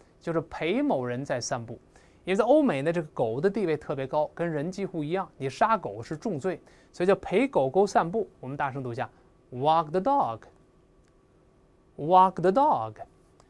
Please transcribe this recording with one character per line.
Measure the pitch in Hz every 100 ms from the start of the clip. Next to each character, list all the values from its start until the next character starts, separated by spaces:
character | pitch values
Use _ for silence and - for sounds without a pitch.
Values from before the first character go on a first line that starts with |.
| _ _
就 | -
是 | 160
陪 | - - 160 226
某 | 294 156
人 | 123 123
在 | 143 131
散 | - 127
步。 | 113 117 _ - _ _
因 | -
为 | 196
在 |
欧 | 226 302
美 | 277 139
呢， | 151
这 | 170
个 | 151
狗 | - 117 120
的 | 190
地 | 208 180
位 | 151
特 | - 139
别 | 135
高， | 151 151
跟 | - 170
人 | 151 160
几 | 185 185
乎 | 170
一 | 147
样， | 185 175 -
你 | 135
杀 | - 214 214
狗 | 123 104
是 | 113 160
重 | 240 156
罪， | 185 160 - - _
所 | -
以 | 180
叫 | 190
陪 | - 190 269
狗 | 180 135
狗 | 180
散 | 202 226 170
步。 | 220 196 -
我 | 127
们 | 143
大 | 139
声 | 131
读 | 127
一 |
下： | 117 120 _ _ _ -
“Walk | 123 143 160 156
the | 180
dog。” | 196 277 139 110 - _ _ _ _ _ _ _ _ _ _ _ _ _ _ -
Walk | 147 185 185
the | 180 170
dog。 | 208 302 156 110 107 - _ _ _ _